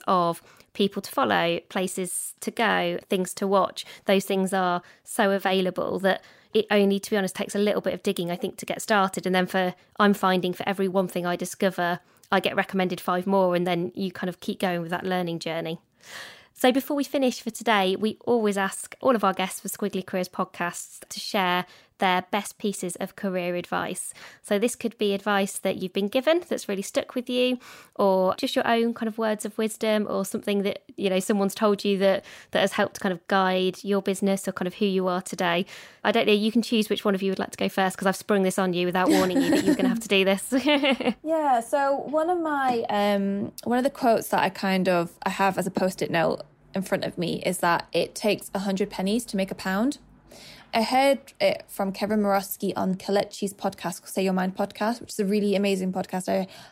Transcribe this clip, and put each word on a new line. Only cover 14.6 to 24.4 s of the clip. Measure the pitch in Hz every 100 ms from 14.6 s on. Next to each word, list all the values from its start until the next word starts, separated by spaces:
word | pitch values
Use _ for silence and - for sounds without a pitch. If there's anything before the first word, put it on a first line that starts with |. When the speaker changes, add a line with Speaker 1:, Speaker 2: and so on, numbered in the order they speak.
| 190 175
Speaker 1:
with | 165
that | 175 190
learning | 180 175 165
journey. | 165 160 160 165 _ _ - - - - -
So | - 262
before | 254 - 285
we |
finish | 277 294 254 -
for | 233
today, | - 233 208 185 190
we | 214 - -
always | 240 208 196
ask | 196 - - -
all | 254 233
of |
our | 196
guests | 185 190 -
for | 196
Squiggly | - 202 190 -
Careers | 185 180
podcasts | - 185 - 175 - - - -
to | -
share | - 208 180 180 180 - _ -
their | 190 180 180
best | 208 196 -
pieces | 208 196 180 -
of | 196 -
career | 196 185 175 175
advice. | 175 180 175 180 - - - -